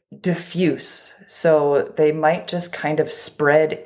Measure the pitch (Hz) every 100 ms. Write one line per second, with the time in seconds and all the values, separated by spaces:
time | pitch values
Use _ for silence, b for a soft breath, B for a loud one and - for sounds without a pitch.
0 | _ - 185 170 - 170 170 135 - -
1 | - - - - 170 151 143 143 - -
2 | 151 156 156 165 - 175 175 - 151 156
3 | 143 - - - 143 151 156 156